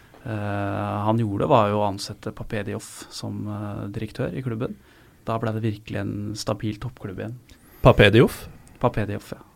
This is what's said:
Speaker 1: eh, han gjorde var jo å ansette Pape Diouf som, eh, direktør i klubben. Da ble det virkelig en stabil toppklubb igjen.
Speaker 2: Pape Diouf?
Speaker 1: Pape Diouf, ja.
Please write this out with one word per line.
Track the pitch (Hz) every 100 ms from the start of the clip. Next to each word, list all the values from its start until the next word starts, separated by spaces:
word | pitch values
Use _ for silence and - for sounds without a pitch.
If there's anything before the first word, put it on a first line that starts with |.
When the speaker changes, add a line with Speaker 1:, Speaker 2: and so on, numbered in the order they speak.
| - - -
Speaker 1:
eh, | 107 104 101 101 101 104 104 104
han | 113
gjorde | 113 98 -
var | 131 104
jo | 104
å | 104
ansette | 98 - 107 - 104
Pape | 110 110 101
Diouf | 104 - - -
som, | - 110 104 104
eh, | 104 104 104 107
direktør | 110 110 - 127 147
i |
klubben. | 127 113 131 208 - - - _ -
Da | 113
ble | 117
det | 110
virkelig | 113 107 - 110
en | 101 104 104 107
stabil | - 110 110 104
toppklubb | 123 - 104 92
igjen. | 107 123 - - - -
Speaker 2:
Pape | 135 117 107
Diouf? | 107 - - - - - -
Speaker 1:
Pape | 127 - 101
Diouf, | 101 -
ja. | - -